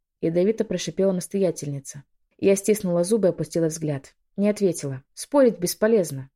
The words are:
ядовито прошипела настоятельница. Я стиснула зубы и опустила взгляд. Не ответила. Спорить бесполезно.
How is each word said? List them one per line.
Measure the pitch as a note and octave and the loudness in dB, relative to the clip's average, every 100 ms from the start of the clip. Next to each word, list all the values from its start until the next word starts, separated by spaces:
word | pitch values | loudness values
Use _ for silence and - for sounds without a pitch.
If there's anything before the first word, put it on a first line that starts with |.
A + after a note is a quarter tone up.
| _ _ | _ _
ядовито | E3 E3+ F#3+ A3 G#3 | -2 2 2 0 -2
прошипела | F3+ - D#3+ F#3+ | -4 -4 0 0
настоятельница. | F3+ - G3+ F#3 D#3+ D3 C#3 - C#3+ - _ _ - | 0 -2 -2 0 -2 -6 -10 -12 -18 -20 _ _ -2
Я | F#3+ G3 | 2 2
стиснула | - G3+ F#3 F3 | 2 0 0 0
зубы | F3 A3+ F#3+ | 2 2 2
и | |
опустила | E3 D#3 E3+ E3 | 0 -2 -2 -2
взгляд. | D#3+ D3+ C#3+ - _ _ - | -2 -6 -6 -10 _ _ -2
Не | G#3 | 0
ответила. | G#3 G3 D#3+ C#3+ C3 - | 2 0 -2 -6 -10 -14
Спорить | - - C#4+ B3+ F#3+ | -18 0 4 4 2
бесполезно. | G3+ - A3 A3+ E3 C3+ C3 | -4 -2 2 2 0 -6 -14